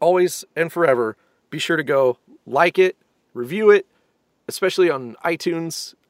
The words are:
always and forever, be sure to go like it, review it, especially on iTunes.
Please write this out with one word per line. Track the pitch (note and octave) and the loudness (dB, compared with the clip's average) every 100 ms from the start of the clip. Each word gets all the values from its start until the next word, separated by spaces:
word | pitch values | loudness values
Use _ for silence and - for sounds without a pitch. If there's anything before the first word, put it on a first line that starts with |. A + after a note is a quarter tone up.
always | E3 F3+ F3+ - - D#3 | 2 2 2 -2 -10 -6
and | E3 | -4
forever, | F3 D#3+ B2 A2+ - _ _ _ | 0 2 2 0 -6 _ _ _
be | D#3 | -8
sure | - D#3+ | -4 -2
to | |
go | C#3 C#3 B2+ - _ C#4+ A#2 | 0 2 2 -2 _ -20 -4
like | C3+ E3+ F#3 | 0 2 2
it, | F#3 - _ _ _ | 0 -2 _ _ _
review | A#2+ A#2+ G3+ G#3+ | -12 -8 0 4
it, | G3+ - _ _ _ _ _ - | 4 2 _ _ _ _ _ -14
especially | - F#3 F#3+ F3+ | -4 -2 2 0
on | C3+ A#2+ G#2 | 0 -8 -8
iTunes. | E3+ E3 F3 E3 E3 - - - | -6 -4 -4 -4 -6 -10 -14 -18